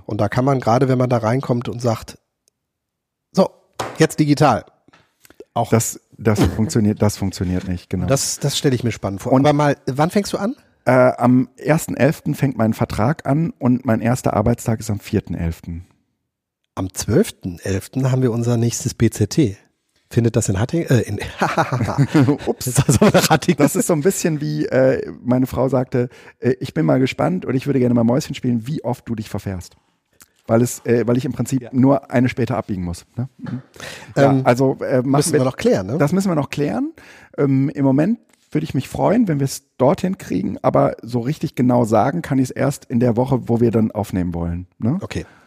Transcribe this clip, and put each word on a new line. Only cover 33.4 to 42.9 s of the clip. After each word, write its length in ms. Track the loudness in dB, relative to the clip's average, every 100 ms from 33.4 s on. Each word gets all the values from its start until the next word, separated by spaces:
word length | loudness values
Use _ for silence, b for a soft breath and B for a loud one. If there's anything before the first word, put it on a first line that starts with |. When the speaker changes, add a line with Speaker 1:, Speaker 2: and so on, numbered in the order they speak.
| -10 -10 -12 -18 B B B 2
Speaker 2:
Ja, 160 | 2
Speaker 1:
Ähm, 100 | 4 2
Speaker 2:
also, 320 | 2 2 0
äh, 180 | 0 0
machen 120 | 2
Speaker 1:
müssen 220 | 2 2
wir 60 | 2
Speaker 2:
wir 40 | 0
Speaker 1:
noch 120 | 0
klären, 300 | 0 0 0
ne? 100 | 0
Speaker 2:
Das 160 | 0
müssen 160 | 0 0
wir 40 | 0
noch 140 | -2
klären. 420 | -2 -4 -2 -6 -8 B B B -2
Ähm, 300 | 2 2 2
im 140 | 0
Moment 360 | 2 2 2 -2 _ _ _
würde 140 | -6
ich 100 | -4
mich 140 | -4 -4
freuen, 400 | -2 2 2 2
wenn 120 | 0
wir 40 | -2
es 300 | -6 _ 0
dorthin 400 | 2 2 -2 -4
kriegen, 400 | -6 -4 -4 -2
aber 340 | 0 2 2 0
so 180 | -6 -4
richtig 360 | -4 -4 -4 0
genau 280 | 2 4
sagen 380 | 4 4 2 0
kann 160 | -2 0
ich 60 | 0
es 60 |
erst 340 | -2 -4 -4
in 160 | -4